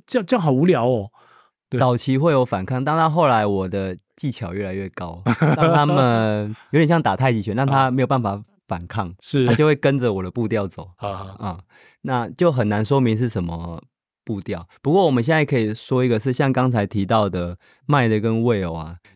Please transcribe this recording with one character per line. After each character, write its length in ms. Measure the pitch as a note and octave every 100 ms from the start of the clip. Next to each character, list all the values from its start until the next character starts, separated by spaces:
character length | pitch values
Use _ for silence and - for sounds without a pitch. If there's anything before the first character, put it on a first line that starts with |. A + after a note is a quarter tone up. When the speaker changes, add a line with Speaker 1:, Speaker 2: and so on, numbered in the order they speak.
| -
Speaker 1:
这 140 | B3+
样， 60 | F#3
这 100 | A#3+
样 80 |
好 80 | D#3+
无 140 | B2+ F3
聊 200 | C#3+ B2
哦。” 240 | A#2+ G2+ _ _ _ _ _ _
对。 100 | B2
Speaker 2:
早 160 | B2+ B2
期 220 | - C3
会 160 | E3
有 100 | C#3
反 220 | B2 G2 F#2+
抗， 180 | B2+
但 140 | C3+ D#3+
到 120 | D#3+
后 180 | D#3+ D3+
来 180 | A2+ G#2
我 240 | G2 F#2
的 260 | G2 F#2+ F2+ _ -
技 120 | C#3+
巧 240 | - F2+
越 120 | F#2+ F#2+
来 80 |
越 160 | F#2+ F#2+
高， 340 | - F2 F2 A#2+ A#2
<laughs> 160 | D3+ D3+
让 180 | E3
他 120 | D#3+ D3
们 680 | D3 B2 A#2 A2 G#2+ G#2 G#2+ _
有 80 | D3
点 60 | D#3
像 160 | E3+
打 140 | B2+ F#2+
太 160 | C3
极 100 | A2+
拳， 140 | G2+ A2
让 100 | C3+
他 240 | C3+ C3
没 120 | C3
有 60 | B2+
办 140 | C3+
法 220 | A2 G2+ G#2 _ -
反 180 | F2 F2
抗， 260 | A2 F2+ F#2
Speaker 1:
是。 260 | - C#3+ B2
Speaker 2:
他 60 |
就 120 | - D3+
会 80 |
跟 240 | C#3+ C#3 C#3
着 140 | A#2+
我 100 | F#2+
的 80 | F2+
步 200 | A#2+ G#2+
调 180 | G#2+ G2
走。 220 | - F#2 -
Speaker 1:
啊 160 | G2+
哈。 220 | G2 F#2+ G2
Speaker 2:
啊， 200 | G#2 F2 - _ - _
那 260 | C#3 B2 A2+
就 220 | - F3
很 160 | B2+ G#2
难 160 | G#2
说 160 | A2 C#3
明 160 | B2 A2
是 140 | A#2+
什 120 | G2
么 400 | E2+ E2+ E2+ E2 - _ _ _ -
步 160 | G2+
调。 260 | G2 F2+ F2 _
不 100 | C3+
过 140 | F#3 E3+
我 60 |
们 120 | B2
现 100 | A#2
在 120 | D#3+ D3
可 120 | C3+
以 160 | G#2+
说 300 | A2 - C3
一 60 | B2+
个 100 | A2
是 140 | C3
像 180 | B2+ C#3
刚 180 | B2+ B2+
才 160 | A#2+ G2
提 200 | G#2 F#2+
到 240 | A2+ G2+
的 280 | F2+ F2 F2+ _ _ -
麦 240 | D3 A#2
德 100 | G#2+
跟 240 | A2+ A2+
Will 300 | A#2+ G#2+ F2+
啊， 240 | E2 D#2+ F2 _